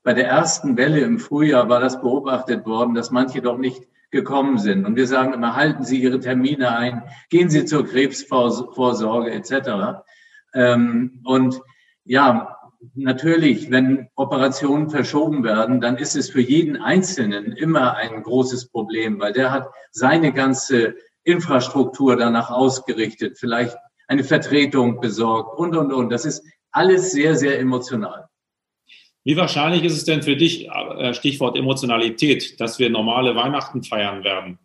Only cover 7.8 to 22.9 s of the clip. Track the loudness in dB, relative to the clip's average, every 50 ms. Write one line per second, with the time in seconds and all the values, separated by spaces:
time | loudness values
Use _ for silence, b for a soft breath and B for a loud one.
7.8 | 0 0 0 0 0 0 -2 -6 -8 -2 0 2 2 2 0 -2 -6 -8 -4 -2
8.8 | 0 0 0 0 -2 -2 -2 -2 -2 -2 -4 -6 -6 -4 -4 -4 -2 -2 -4 -4
9.8 | -4 -4 -6 -8 b b b b b b b b b _ 0 2 2 4 4 4
10.8 | 4 2 2 0 -2 -4 -6 -10 -4 0 2 2 2 2 0 -4 b b b b
11.8 | b b b b _ -2 2 4 4 4 4 2 -2 -6 -12 -18 -20 -20 _ _
12.8 | -20 -16 -12 -6 -4 -2 -2 0 0 2 2 4 4 4 2 2 0 0 2 2
13.8 | 4 4 2 0 -2 -6 _ -6 -4 -2 0 0 0 0 0 -2 -2 0 0 0
14.8 | 0 -2 -2 -2 -2 -2 0 0 0 0 0 0 0 0 0 0 0 2 0 0
15.8 | 0 0 -2 -2 -4 -4 -4 -4 -6 -2 0 0 2 4 4 2 2 2 -2 -4
16.8 | -2 0 2 2 2 0 -2 -4 -2 -2 -4 -4 -6 -8 -8 -4 0 0 2 2
17.8 | 2 2 0 -2 -4 -6 -8 -10 -6 -2 0 0 0 0 -2 -8 -10 -8 -8 -8
18.8 | -6 -6 -4 -4 -4 -4 -4 -4 -4 -2 -2 0 0 0 -2 -4 -6 B B B
19.8 | B B -6 -2 2 2 4 4 4 2 2 2 2 2 0 0 0 0 2 2
20.8 | 2 2 B B B B B _ _ 0 2 2 0 0 0 0 0 0 0 0
21.8 | 0 0 0 2 2 4 4 4 4 2 2 0 -2 -2 0 2 2 2 2 0
22.8 | -4 -6